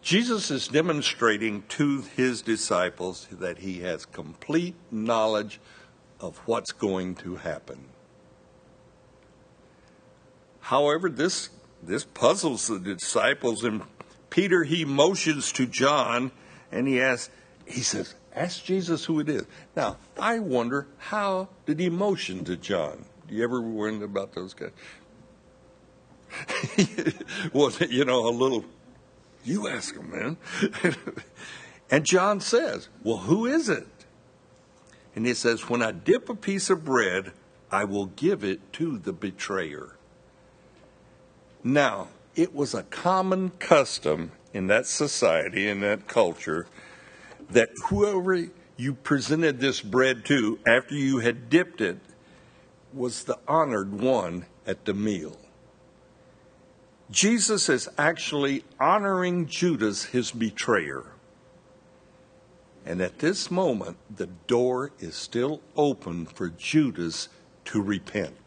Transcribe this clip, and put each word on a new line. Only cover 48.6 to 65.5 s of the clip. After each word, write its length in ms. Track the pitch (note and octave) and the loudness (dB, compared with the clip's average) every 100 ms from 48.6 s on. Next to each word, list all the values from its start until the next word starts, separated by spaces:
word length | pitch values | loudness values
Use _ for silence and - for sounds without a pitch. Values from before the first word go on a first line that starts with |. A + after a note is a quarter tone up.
| - - | -20 -6
you 180 | B2+ | -4
presented 640 | C3+ - C#3+ A#2 D#3 D#3+ C3 | -4 0 0 2 2 2 2
this 200 | C3+ B2+ | 0 0
bread 440 | G#2+ A#2 C3 B2 G#2 | 0 4 4 2 2
to 320 | C#3 G#2+ A2 - | 2 2 0 4
after 280 | A#2+ - | 4 4
you 240 | D3 C3+ C3+ | -2 0 2
had 320 | A2+ A#2 A#2 | 2 -2 2
dipped 300 | D3+ F3 - | 4 4 0
it 180 | G2+ - - - - - - - - - - | -2 -2 -12 -20 -20 -20 -20 -20 -20 -20 -18
was 320 | C3+ B2 A#2 | -6 -4 -4
the 140 | - B2+ - | -6 -6 0
honored 440 | D#3 D3+ A2 G2 | 2 4 0 -2
one 540 | G2+ B2+ B2+ F2+ F2 F2 - - | 0 2 2 0 -6 -10 -14 -6
at 180 | F#2 | -6
the 100 | - | -2
meal. 440 | G2 G#2+ F#2+ D2+ D2+ - - - _ - _ _ - - - - - - - - _ - | -2 0 -2 -6 -14 -20 -20 -20 _ -20 _ _ -20 -20 -20 -20 -20 -20 -20 -20 _ -6
Jesus 580 | A2 G3 A#3 F#3+ G#3 - | 2 4 4 2 0 2
is 200 | C3 - - | 2 0 2
actually 680 | D3 D3+ - D3 C#3 C3+ - - | 2 2 -4 0 0 -2 -6 0
honoring 680 | C#3 G3+ G3+ F#3+ F3+ F3+ D#3+ | 4 4 2 0 0 0 -2
Judas, 600 | - F3 C#3 A2 G2 - | 0 2 2 0 -2 -2
his 240 | B2 A#2 | -2 -2
betrayer. 760 | A#2 A2 - - G#2+ D2+ C2+ - - - - _ - _ - _ - - - - - _ - - - | -2 -4 -2 2 2 2 -8 -12 -20 -20 -20 _ -20 _ -20 _ -20 -20 -20 -20 -20 _ -20 -20 -20
And 160 | - F2 | -8 -4
at 160 | F2+ - | -4 0
this 320 | D3+ G3 - | -2 -2 -2
moment, 480 | F3+ F#3 A2+ F#2+ F2 - | 0 0 0 -6 -14 -18
the 120 | G#2 F#2 | -10 -10
door 680 | F2+ - A#2+ B2 B2+ C#3+ - | -10 0 2 2 0 -4 -10
is 160 | F2 | -14
still 460 | - - A#2 C3 | -12 -6 -2 -2